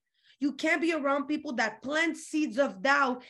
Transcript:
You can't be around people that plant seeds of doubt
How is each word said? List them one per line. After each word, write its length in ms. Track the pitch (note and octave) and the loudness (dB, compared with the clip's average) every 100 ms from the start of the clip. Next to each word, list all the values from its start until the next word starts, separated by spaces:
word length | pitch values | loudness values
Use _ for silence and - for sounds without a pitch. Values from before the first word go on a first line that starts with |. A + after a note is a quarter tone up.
| _ _ _ - | _ _ _ -4
You 120 | C#4 | -4
can't 260 | - D#4 E4+ | 0 0 2
be 140 | E4 | 2
around 340 | D#4 C4+ C#4 C#4 | 0 0 0 0
people 240 | D4+ D4 | -4 -4
that 260 | A#3 A3 - | -2 -2 -4
plant 340 | B3+ D4+ E4 | -4 0 0
seeds 420 | D#4 - D#4 D4 G#3+ | -2 -4 -2 0 0
of 240 | C4+ F#3+ | 0 2
doubt 420 | C4+ C#4 C4+ B3+ | 2 4 2 -2